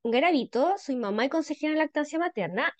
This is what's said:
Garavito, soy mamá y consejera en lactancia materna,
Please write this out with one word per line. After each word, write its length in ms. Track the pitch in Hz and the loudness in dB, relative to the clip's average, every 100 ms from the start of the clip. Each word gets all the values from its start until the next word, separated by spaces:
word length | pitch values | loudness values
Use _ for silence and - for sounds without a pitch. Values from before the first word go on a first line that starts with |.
Garavito, 720 | 233 240 339 294 - 233 320 403 | 0 2 4 2 2 0 2 0
soy 180 | - 254 | -2 -2
mamá 300 | 208 208 269 | -2 0 0
y 40 | |
consejera 440 | 330 311 294 302 | 0 -2 -4 -2
en 60 | 311 | 0
lactancia 400 | 320 302 294 320 | 0 -2 -2 -2
materna, 540 | 349 233 170 190 320 | -2 -2 -4 -2 -2